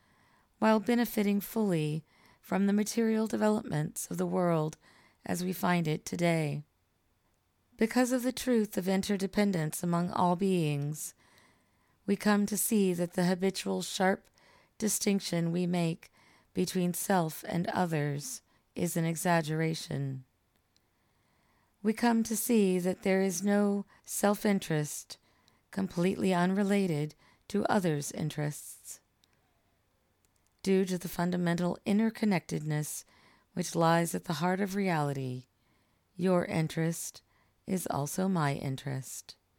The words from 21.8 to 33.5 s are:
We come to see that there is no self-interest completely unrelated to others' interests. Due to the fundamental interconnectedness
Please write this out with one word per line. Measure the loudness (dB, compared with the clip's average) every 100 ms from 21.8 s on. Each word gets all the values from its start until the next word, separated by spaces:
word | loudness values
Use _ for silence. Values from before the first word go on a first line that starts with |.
We | -2
come | 2 2 2
to | 0 -2
see | 2 4 6 4
that | 0 -2
there | 2 2
is | 2 0
no | 2 2 2 0 -4 _
self-interest | -10 0 0 2 2 0 0 -2 -2 -8 -14 -20 _ _ _ _ _
completely | -6 -4 0 -2 0 0
unrelated | 2 2 2 2 2 2 0 -4 -8 _ _ -6
to | -2 2
others' | 2 2 -2 -4
interests. | -4 -4 -2 -4 -6 -14 -18 -18 -18 _ _ _ _ _ _ _ _ _ _ _ _ _ _ _ _
Due | 2 2
to | 2 -2
the | -4
fundamental | -4 -2 0 0 2 0 -2 0
interconnectedness | 2 2 0 2 2 0 -6 -2 -2 -4 -8 -14 _ _ _ _